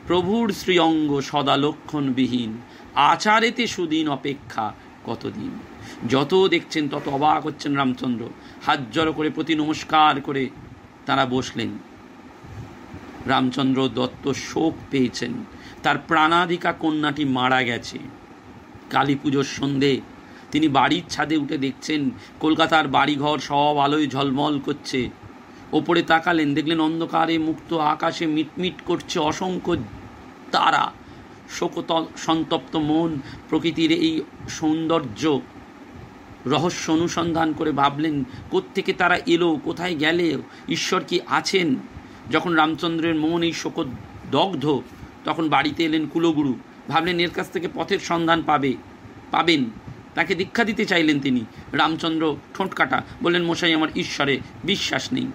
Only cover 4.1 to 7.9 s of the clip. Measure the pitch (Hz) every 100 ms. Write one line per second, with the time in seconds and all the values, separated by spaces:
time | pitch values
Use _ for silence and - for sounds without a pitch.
4.1 | 139 143 139 - - 107 - - - -
5.1 | 113 110 104 - - - - - - 120
6.1 | 131 143 190 190 165 - 160 147 147 147
7.1 | 139 151 156 151 151 151 143 135